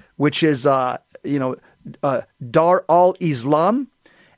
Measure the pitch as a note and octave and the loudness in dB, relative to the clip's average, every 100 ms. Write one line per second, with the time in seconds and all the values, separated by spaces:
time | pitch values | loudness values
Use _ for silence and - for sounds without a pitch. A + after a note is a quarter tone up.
0 | _ - D3 - D#3+ C3 C#3 C3+ B2+ A#2+ | _ -2 -2 0 0 2 0 0 -2 -6
1 | _ - - C#3+ C3 B2+ _ _ - - | _ -14 -6 -4 -4 -6 _ _ -20 -6
2 | C#3+ B2 - - A#2+ D#3+ E3 F#3 - E3+ | -4 -4 -8 -18 -2 2 2 0 2 4
3 | F3+ F#3 E3+ B2+ B2+ D3+ F3 B3+ C4 _ | 4 2 -4 -2 0 2 2 0 -6 _
4 | _ _ _ | _ _ _